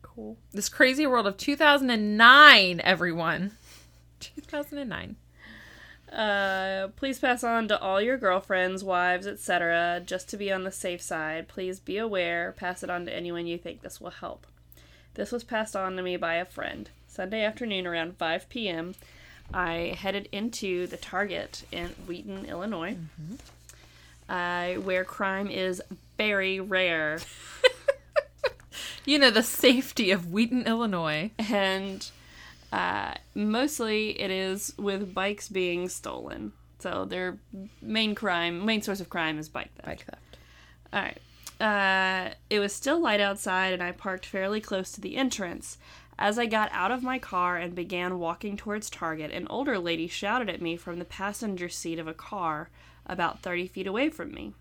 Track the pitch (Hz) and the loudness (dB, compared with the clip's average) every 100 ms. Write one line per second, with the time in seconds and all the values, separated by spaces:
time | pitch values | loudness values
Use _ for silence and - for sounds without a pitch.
0 | - - 214 226 - 196 - - 262 262 | -18 -14 -14 -14 -10 -6 -6 4 6 6
1 | 302 247 202 196 - 285 302 285 262 226 | 4 4 2 -2 -2 4 6 6 4 2
2 | 208 214 233 277 302 226 185 170 - 180 | 2 10 12 12 12 12 10 4 2 4
3 | 175 165 165 160 196 220 - - - - | 2 2 2 2 -2 -6 -20 -20 -20 -20
4 | - - - - - 302 294 285 262 - | -20 -18 -16 -16 -8 -8 -6 -6 -6 -6
5 | 196 214 - - - 220 - - - - | -8 -14 -18 -20 -20 -20 -20 -20 -20 -20
6 | - - 214 202 196 190 190 190 196 - | -10 -4 0 2 0 0 -2 -4 -6 -4
7 | 269 254 262 247 233 226 220 208 190 196 | -4 0 2 2 2 0 2 2 4 2
8 | 226 262 185 185 - 185 185 185 190 180 | 2 2 2 2 2 0 2 -2 0 2
9 | 180 180 196 202 - 175 170 170 170 175 | 2 0 -2 -8 0 0 2 2 2 -2
10 | 175 185 - 202 202 190 190 - 190 175 | -4 -8 -6 -6 -2 -2 -2 -6 -6 -6
11 | - 165 156 160 165 - 185 190 - 196 | -6 -4 -4 -6 -8 -8 -6 -6 -6 -4
12 | 226 196 170 170 175 - 180 180 190 175 | -2 0 0 -2 -4 -6 -8 -6 -6 -6
13 | 175 - 175 170 170 170 175 - - - | -4 -6 -6 -6 -4 -6 -8 -14 -16 -14
14 | 180 - - - - - - - - - | -14 -12 -12 -12 -18 -20 -20 -20 -20 -20
15 | - - 208 240 240 220 220 196 190 185 | -18 -8 -6 -6 -4 -4 -2 -4 -4 -4
16 | 185 180 170 170 180 - - - - - | -4 -2 -2 -2 -4 -8 -8 -8 -14 -18
17 | - - 185 220 214 214 233 196 180 170 | -16 -10 -6 -2 -2 -2 -4 -4 -2 -4
18 | 165 - 165 175 - 247 208 165 170 190 | -4 -4 -2 -2 -6 -6 -4 -4 -6 -12
19 | - - - - - 190 175 170 170 170 | -20 -20 -20 -20 -8 -4 -2 -2 -4 -4
20 | 196 196 202 202 226 - 196 180 180 - | -4 -4 -6 -6 -6 -4 -4 -2 -4 -8
21 | - 185 202 170 - - - - 175 - | -6 -4 -2 -4 -8 -12 -12 -8 -8 -10
22 | 180 175 202 190 - 170 202 185 170 185 | -12 -10 -10 -10 -8 -6 -6 -4 -6 -8
23 | 160 - 156 254 - - - - - - | -10 -12 -12 -12 -16 -20 -20 -20 -20 -20
24 | - - - 185 175 175 175 180 190 185 | -20 -20 -8 -4 -2 -2 -2 -4 0 -2
25 | 185 - 196 190 202 190 185 180 - 185 | -2 -2 -2 -2 -4 -2 -2 -4 -8 -16
26 | - - 214 202 190 190 190 190 185 165 | -12 -2 0 2 0 -2 0 2 2 2
27 | 156 160 - - - - 508 - - 539 | 0 -2 -8 -16 -18 4 4 4 -2 -2
28 | - 622 - - - - - - - - | -2 -2 -2 -4 -4 -4 -16 -12 -12 -8
29 | - 294 262 220 220 - - 247 269 - | 2 8 8 8 2 6 6 6 2 2
30 | 196 190 170 190 233 254 233 226 226 180 | 4 4 2 2 2 2 2 0 0 0
31 | 160 151 208 - 214 208 196 190 196 190 | 0 -2 -4 -4 0 2 2 0 -4 -8
32 | - - - - - - - 190 180 104 | -12 -14 -20 -20 -20 -20 -6 -2 0 0
33 | 95 - - 208 208 220 285 - 220 214 | -4 -8 -10 -4 0 2 0 0 0 0
34 | 214 - 196 190 190 190 - - 202 196 | 0 -2 -2 -2 -2 -4 -6 -4 -4 -4
35 | 196 190 196 208 - 190 180 175 180 - | -4 -4 -4 -4 -6 -2 0 -2 -4 -8
36 | - 64 - - 208 - - - 185 175 | -8 -10 -10 -10 -10 -12 -20 -12 -6 -4
37 | 196 180 185 196 - 190 196 - 220 220 | -4 -4 -6 -8 -16 -16 -16 -14 -4 0
38 | 214 202 208 175 170 170 208 220 208 196 | 0 0 0 0 -2 -2 0 0 -2 -6
39 | 175 180 160 151 156 - - - - - | -6 -2 -2 -4 -8 -10 -10 -14 -12 -12
40 | - - - - - - - - - 202 | -14 -20 -20 -20 -20 -20 -20 -20 -8 -6
41 | - - - - - - 214 208 196 190 | -6 -10 -20 -20 -20 -2 0 2 4 4
42 | 190 190 185 - - 208 202 - 269 339 | 2 0 -4 -10 -2 0 0 -2 0 2
43 | 302 208 202 202 202 185 190 180 175 175 | 4 4 2 0 -2 0 0 0 -4 -4
44 | 196 185 - 196 190 214 214 196 185 - | -6 -6 -6 -4 -2 -2 -2 -4 -4 -8
45 | 202 - 262 - 180 - - - - - | -8 -2 -2 -2 -6 -8 -14 -18 -20 -20
46 | - - 202 220 233 220 214 - 185 247 | -18 -2 0 2 2 2 2 0 0 0
47 | 254 262 - 185 175 180 175 180 175 180 | -2 -4 -4 0 0 0 -4 -6 -4 -2
48 | 180 180 165 170 214 202 - 208 214 - | -2 -2 -4 -4 -6 -6 -6 -6 -6 -6
49 | 165 160 151 - - 220 277 208 170 165 | -6 -4 -6 -8 -6 -4 -2 0 0 -2
50 | 165 - 202 240 214 - 170 170 - 175 | -2 -4 -2 -2 -2 -4 -6 -6 -8 -10
51 | 175 - 196 208 220 185 175 - 170 165 | -10 -8 -6 -6 -6 -6 -8 -8 -6 -6
52 | 160 160 - 208 165 151 165 - - - | -8 -12 -10 -4 -2 -4 -8 -18 -20 -18
53 | - 180 170 - 185 175 180 - 190 208 | -10 -2 -2 -2 -6 -4 -4 -6 -4 0
54 | 302 311 - - - - | -2 -2 -12 -10 -14 -16